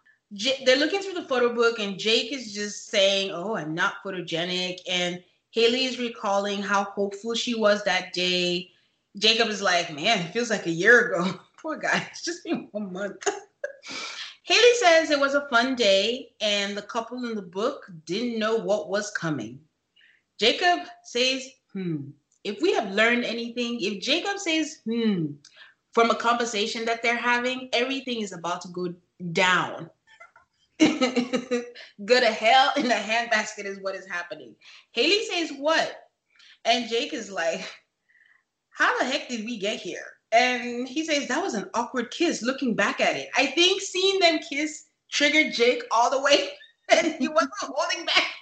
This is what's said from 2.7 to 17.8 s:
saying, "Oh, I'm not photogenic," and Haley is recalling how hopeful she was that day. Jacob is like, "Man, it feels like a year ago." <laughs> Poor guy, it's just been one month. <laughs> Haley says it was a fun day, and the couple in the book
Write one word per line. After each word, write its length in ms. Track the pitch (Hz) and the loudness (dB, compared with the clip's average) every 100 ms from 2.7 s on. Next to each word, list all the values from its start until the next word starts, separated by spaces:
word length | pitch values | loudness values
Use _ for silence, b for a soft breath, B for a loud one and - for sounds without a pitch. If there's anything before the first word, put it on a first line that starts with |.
| - - | -8 -4
saying, 460 | 214 196 196 190 | 2 4 4 -2
"Oh, 220 | 165 196 208 | -4 -6 -4
I'm 180 | 156 | -4
not 220 | 160 196 - | -2 -2 -2
photogenic," 760 | 196 180 165 165 175 180 180 180 170 | -8 -8 -6 -4 -2 -2 -4 -6 -4
and 340 | 180 175 180 b b _ | -2 -2 -4 b b _
Haley 340 | 226 233 254 | 2 2 4
is 140 | 262 247 | 0 -2
recalling 640 | 240 - 208 196 202 202 | -6 -4 0 0 0 -4
how 220 | 196 202 | 0 0
hopeful 500 | 202 - 196 - 226 | 0 -2 -4 -4 -6
she 200 | 226 - | -4 -2
was 300 | 226 208 208 | 2 4 4
that 280 | 196 185 185 | 2 -2 -2
day. 560 | 175 180 180 180 175 180 b b b _ 202 | -2 0 2 0 -2 -6 b b b _ 0
Jacob 300 | 214 226 220 | 2 4 2
is 120 | 208 | 0
like, 320 | 190 175 165 | 0 2 0
"Man, 260 | 147 185 214 165 | -2 0 0 0
it 60 | |
feels 160 | 233 233 | -2 -2
like 160 | 202 175 | -2 -2
a 40 | |
year 420 | 165 196 240 190 | 2 8 8 6
ago." 260 | 190 185 - - | 0 -2 -4 -12
<laughs> 80 | - | -14
Poor 160 | 311 294 | -10 -6
guy, 300 | - 170 - | -2 -2 -2
it's 120 | - | -8
just 220 | 330 339 | -10 -8
been 240 | - 302 - | -6 -6 -6
one 200 | 208 202 | -10 -8
month. 340 | 180 202 175 403 | -8 -8 -6 -6
<laughs> 1160 | 403 - _ - - - - - - - - | -6 -10 _ -14 -14 -14 -12 -12 -12 -14 -12
Haley 300 | - 381 480 480 | 0 6 6 6
says 300 | 359 330 311 | 6 6 6
it 100 | 285 | 2
was 140 | 277 | 2
a 120 | 285 285 | 0 2
fun 260 | 233 254 247 | 2 2 2
day, 540 | 208 196 214 254 - - | 4 4 2 -4 -10 -6
and 360 | 214 202 202 202 | -2 0 -2 -6
the 60 | |
couple 420 | 196 233 233 254 240 | -6 -6 -6 -8 -6
in 80 | |
the 80 | 220 | -6
book 440 | 175 185 233 - | -8 -4 -4 -4